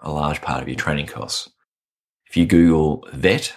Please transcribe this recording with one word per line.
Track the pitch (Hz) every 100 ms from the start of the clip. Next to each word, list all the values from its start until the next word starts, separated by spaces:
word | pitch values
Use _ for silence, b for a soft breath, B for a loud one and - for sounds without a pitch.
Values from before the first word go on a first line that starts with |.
a | -
large | 76 73 76
part | - 65
of | 62
your | 64
training | - 73 71
costs. | 55 55 - - _ _ _ _ _ _ _ _
If | -
you | 82
Google | 85 85 80 78 71 -
vet, | 69 92 117 -